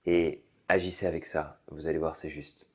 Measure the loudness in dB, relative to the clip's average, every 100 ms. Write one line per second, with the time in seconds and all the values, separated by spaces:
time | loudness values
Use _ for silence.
0 | 2 4 4 0 -10 _ 2 2 2 0
1 | -2 -2 -2 -4 -4 -10 -16 -6 -2 0
2 | 0 -2 -8 -10 -12 -14 -20